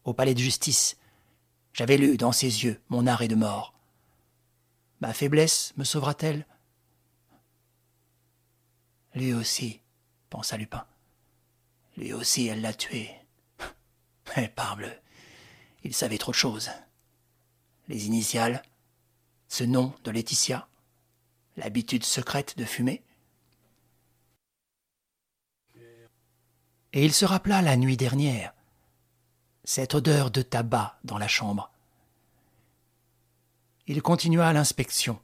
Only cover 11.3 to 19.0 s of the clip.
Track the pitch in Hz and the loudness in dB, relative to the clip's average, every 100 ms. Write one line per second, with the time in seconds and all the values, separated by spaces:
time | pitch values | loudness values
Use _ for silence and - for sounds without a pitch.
11.3 | _ _ _ _ _ _ - 117 117 117 | _ _ _ _ _ _ -14 -12 -6 -2
12.3 | - 117 107 110 110 - 120 107 - _ | 0 -2 -4 -6 -6 -8 -8 -10 -16 _
13.3 | _ _ - - - _ _ _ _ - | _ _ -16 -16 -16 _ _ _ _ -8
14.3 | - 110 - 117 101 - - _ - - | -6 -6 -6 -6 -6 -10 -14 _ -20 -20
15.3 | - - - _ _ - - 120 107 - | -20 -20 -20 _ _ -8 -4 -4 -4 -2
16.3 | - 131 110 - - - _ _ _ _ | 0 0 -2 -8 -12 -18 _ _ _ _
17.3 | _ _ _ _ _ - 110 104 113 107 | _ _ _ _ _ -14 -10 -2 -2 0
18.3 | 120 117 123 - _ _ _ | 0 0 -2 -8 _ _ _